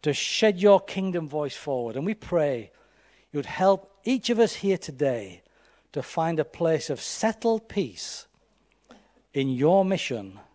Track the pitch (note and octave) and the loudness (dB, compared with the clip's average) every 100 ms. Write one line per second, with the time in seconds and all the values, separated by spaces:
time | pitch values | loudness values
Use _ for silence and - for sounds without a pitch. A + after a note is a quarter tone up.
0 | D#3 C#3 - - A3 F3+ G3+ F#3+ - G3 | -2 -2 -4 2 2 6 6 6 4 -4
1 | F#3+ F3 D3+ D3+ C#3+ - D3 B2+ A#2+ A#2 | -2 -2 -4 -4 -6 -6 -4 -4 -4 -4
2 | E3+ G#3+ - F3 D3 B2 G2+ _ _ _ | -4 -6 -2 0 2 -2 -8 _ _ _
3 | _ _ _ D3 C#3 D3 F#3+ F#3+ - _ | _ _ _ -8 -6 2 2 2 -2 _
4 | - C4 - A3+ A3 - G3 F#3 - C3+ | -2 -2 0 2 2 2 -2 -2 -4 -2
5 | C#3+ A#2+ G2 F2 _ _ _ _ _ D3 | -2 -2 -8 -16 _ _ _ _ _ -10
6 | - - E3 D#3+ D3+ - E3 D#3+ - C3+ | -6 -2 0 0 -4 0 0 0 -2 -6
7 | - - A3 A3 A3+ A3+ A3 G#3 C3+ - | -6 -2 -2 0 0 0 -2 -4 -4 -6
8 | - - - _ _ _ _ _ _ - | -12 -12 -16 _ _ _ _ _ _ -20
9 | _ _ _ C#3+ C3+ B2+ D3 F#3+ F#3+ F#3+ | _ _ _ -2 -2 2 4 4 2 -2
10 | - A#2+ G2 G2 - | -4 -6 -8 -18 -20